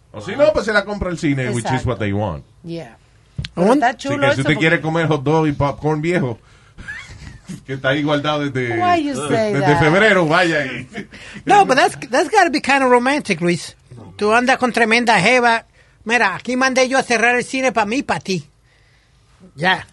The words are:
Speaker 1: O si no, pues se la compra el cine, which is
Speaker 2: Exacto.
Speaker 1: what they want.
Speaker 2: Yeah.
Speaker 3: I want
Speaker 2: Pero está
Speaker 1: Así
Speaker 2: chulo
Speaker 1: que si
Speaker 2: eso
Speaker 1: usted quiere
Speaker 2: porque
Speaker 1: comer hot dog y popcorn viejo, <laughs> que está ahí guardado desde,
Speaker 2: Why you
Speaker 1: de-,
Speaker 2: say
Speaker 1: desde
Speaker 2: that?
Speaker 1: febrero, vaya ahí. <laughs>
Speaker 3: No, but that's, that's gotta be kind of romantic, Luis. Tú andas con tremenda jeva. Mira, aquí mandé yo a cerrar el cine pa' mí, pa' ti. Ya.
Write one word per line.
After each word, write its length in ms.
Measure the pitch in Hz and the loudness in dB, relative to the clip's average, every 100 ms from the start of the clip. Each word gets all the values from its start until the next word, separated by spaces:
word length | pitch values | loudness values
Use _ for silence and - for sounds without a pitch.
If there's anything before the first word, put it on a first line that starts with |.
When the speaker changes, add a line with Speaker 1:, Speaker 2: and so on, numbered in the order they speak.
| _ | _
Speaker 1:
O 100 | - | -14
si 140 | 107 247 | -8 0
no, 160 | 302 | 2
pues 120 | 302 208 | 2 0
se 80 | |
la 120 | 208 196 | -2 -2
compra 260 | 208 185 | -4 -6
el 80 | 170 | -4
cine, 300 | 160 135 123 | -2 -2 -2
which 80 | 120 185 | -4 -2
is 0 | |
Speaker 2:
Exacto. 240 | 127 127 | -2 -2
Speaker 1:
what 80 | 117 | -4
they 120 | 104 | -2
want. 300 | 98 104 73 - _ | -2 -4 -6 -12 _
Speaker 2:
Yeah. 340 | 170 165 147 - _ _ _ - - - | -14 -12 -14 -20 _ _ _ -12 -8 0
Speaker 3:
I 60 | |
want 180 | 190 285 | 2 4
Speaker 2:
Pero 60 | 240 | 2
está 20 | |
Speaker 1:
Así 80 | 262 | -2
Speaker 2:
chulo 200 | 277 285 | -6 -2
Speaker 1:
que 40 | - 190 | 0 0
si 60 | |
Speaker 2:
eso 0 | |
Speaker 1:
usted 160 | 139 151 | 0 0
quiere 180 | 160 165 | 2 0
Speaker 2:
porque 40 | |
Speaker 1:
comer 260 | 156 165 156 | 0 0 0
hot 160 | 147 | 0
dog 240 | 135 160 156 | 0 0 0
y 40 | |
popcorn 500 | 143 143 131 147 156 | 0 -2 -2 -4 -2
viejo, 380 | 160 175 131 110 _ - _ - - - - | -2 -2 -2 -6 _ -20 _ -20 -18 -16 -18
<laughs> 580 | - - - - 165 - | -20 -20 -18 -16 -16 -12
que 60 | |
está 160 | 131 131 | -6 -2
ahí 120 | 151 | -2
guardado 460 | 151 147 151 151 143 | 0 0 0 -2 -2
desde, 220 | 127 123 113 | -4 -2 0
Speaker 2:
Why 220 | 359 349 | 2 2
you 100 | 294 262 | 0 -4
Speaker 1:
de-, 60 | - | -2
Speaker 2:
say 240 | 226 214 | 0 0
Speaker 1:
desde 120 | 202 - | 0 2
Speaker 2:
that? 120 | - | 4
Speaker 1:
febrero, 460 | 156 185 214 190 160 | 4 4 4 4 2
vaya 340 | 170 175 156 | 2 2 0
ahí. 240 | 131 131 131 220 - - | -4 -8 -12 -14 -14 -18
<laughs> 240 | - 202 - | -20 -6 2
Speaker 3:
No, 180 | 403 285 | 4 4
but 100 | 262 | 4
that's, 180 | 359 - - | 2 -2 -2
that's 200 | 254 302 | 0 2
gotta 180 | 415 349 | 4 2
be 100 | 277 | 2
kind 220 | - 277 | 0 2
of 60 | 262 | 4
romantic, 500 | 247 247 285 - 170 | 4 2 -2 -2 -2
Luis. 380 | 175 175 - - - - - - | 0 -2 -4 -18 -20 -20 -18 -4
Tú 160 | 208 | 2
andas 240 | 226 247 254 | 2 4 2
con 140 | 247 | 0
tremenda 460 | 220 226 226 233 208 | 2 2 2 2 2
jeva. 440 | 190 254 240 226 - _ _ _ 214 | 4 4 2 0 -4 _ _ _ -2
Mira, 280 | 240 202 170 | 0 0 -2
aquí 220 | - 254 | -4 0
mandé 320 | 262 262 254 | 0 2 2
yo 80 | 269 | 2
a 60 | |
cerrar 320 | 247 226 233 247 | 0 0 2 0
el 80 | |
cine 280 | - 262 262 | -2 -2 -2
pa' 140 | 226 208 | 0 -2
mí, 160 | 262 | -2
pa' 180 | - 180 | -4 -4
ti. 300 | - 185 - _ _ _ _ _ _ _ _ _ 185 135 | -4 -6 -8 _ _ _ _ _ _ _ _ _ -20 -4
Ya. 300 | 180 170 - | -2 -2 -4